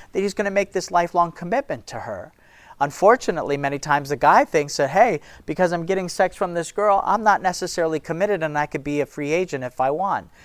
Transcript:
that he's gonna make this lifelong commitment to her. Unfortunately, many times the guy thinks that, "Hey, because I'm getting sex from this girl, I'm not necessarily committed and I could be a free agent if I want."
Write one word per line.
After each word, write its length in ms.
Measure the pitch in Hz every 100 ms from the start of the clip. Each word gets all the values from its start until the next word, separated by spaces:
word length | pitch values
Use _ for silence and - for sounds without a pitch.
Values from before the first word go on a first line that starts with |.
| -
that 80 | -
he's 140 | 202
gonna 180 | - 202
make 220 | 196 196
this 180 | 185 -
lifelong 400 | 175 170 175 170
commitment 560 | - 175 233 - 139 -
to 120 | 117
her. 340 | 117 98 - - _ - - -
Unfortunately, 800 | 143 - 196 247 - 165 113 143
many 240 | 143 139
times 300 | 151 147 139
the 80 | 143
guy 260 | 147 156
thinks 320 | 147 160 147 -
that, 140 | 139
"Hey, 320 | 165 240 156 - - -
because 260 | 156 180
I'm 140 | 170 165
getting 240 | 190 180
sex 260 | - 185 -
from 180 | 185
this 200 | 170 160
girl, 280 | - 208 196 -
I'm 180 | 208
not 180 | 214 190
necessarily 600 | 185 175 180 - 165 156
committed 420 | - 165 202 196
and 140 | 160 147
I 80 | 147
could 180 | 156
be 160 | 147 147
a 60 | 135
free 260 | - 143
agent 320 | 160 185 135
if 160 | 123 -
I 120 | 131
want." 380 | 151 190 135 90 -